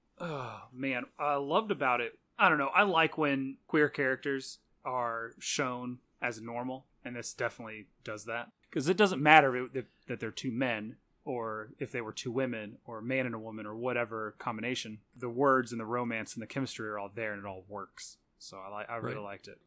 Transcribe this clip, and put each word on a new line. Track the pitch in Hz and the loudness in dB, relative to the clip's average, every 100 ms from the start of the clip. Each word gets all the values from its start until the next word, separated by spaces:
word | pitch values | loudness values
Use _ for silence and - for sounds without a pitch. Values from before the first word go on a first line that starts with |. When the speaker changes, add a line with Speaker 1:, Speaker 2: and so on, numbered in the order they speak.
| _ - | _ -10
Speaker 1:
oh, | 175 143 123 104 110 | -6 -6 -8 -10 -14
man, | 127 135 127 123 - | -6 -4 -4 -6 -2
I | 147 143 | 0 2
loved | 139 175 220 | 2 2 2
about | 156 135 120 | 0 2 2
it. | 117 - _ - | 0 -8 _ 4
I | 196 | 6
don't | 151 | 6
know. | 139 | 4
I | 185 | 4
like | 202 160 160 - | 6 6 4 4
when | 147 139 135 - - | 2 2 -2 -8 0
queer | 156 147 | 4 4
characters | - 135 131 147 135 - - _ _ | 4 0 0 -2 -2 -4 -12 _ _
are | 135 127 120 113 117 - | -4 -2 0 -2 -6 -8
shown | - - 135 123 123 123 _ - | -4 0 0 -2 -6 -8 _ -6
as | 123 110 | -6 -4
normal, | 113 120 127 131 - _ | -6 -6 -4 -6 -12 _
and | 123 120 | -12 -8
this | 117 - | -8 -2
definitely | 120 - 113 110 101 _ | -4 -4 -12 -12 -16 _
does | - 107 107 | -10 -8 -6
that. | 117 117 _ - | -6 -8 _ -6
'Cause | 160 139 | -2 2
it | 185 | 4
doesn't | 202 156 | 4 6
matter | 151 156 139 123 | 10 10 10 4
if, | 127 131 | -2 -6
if, | 117 _ - | -8 _ -10
that | 117 | -6
they're | 110 | -6
two | - 131 | -6 -4
men, | 117 131 110 107 - _ _ | -2 0 -2 -6 -12 _ _
or | - 123 113 107 110 - | -8 -6 -4 -6 -10 -10
if | 135 | -8
they | 123 | -6
were | 110 | -6
two | - 131 | -6 -4
women, | 117 131 113 107 120 - | -2 -2 -4 -8 -14 -14
or | 113 | -10
a | |
man | 113 131 123 | -4 -2 -2
and | |
a | 113 | -6
woman, | 110 107 107 | -8 -10 -10
or | 113 | -4
whatever | 123 120 117 113 107 - | -2 0 -2 -4 -8 -6
combination. | - 110 120 127 113 107 _ - | -6 -4 -4 -4 -6 -12 _ -10
The | 123 | -4
words | 117 139 131 117 | 2 6 6 2
and | 117 | -4
the | 110 | -4
romance | 120 120 113 107 - | -2 -2 -4 -6 -8
and | |
the | 107 | -6
chemistry | 139 127 - 110 | -4 -4 -4 -6
are | 104 | -6
all | 101 | -6
there, | 107 110 | -6 -6
and | 101 | -6
it | 101 | -8
all | 95 95 | -10 -10
works. | 101 95 - - - _ - | -10 -10 -10 -12 -14 _ -18
So | - 98 | -16 -14
I | 95 104 | -10 -8
li-, | 107 | -6
I | 117 | -6
really | 113 113 | -6 -6
Speaker 2:
Right. | |
Speaker 1:
liked | 101 101 - | -8 -12 -16
it. | - | -20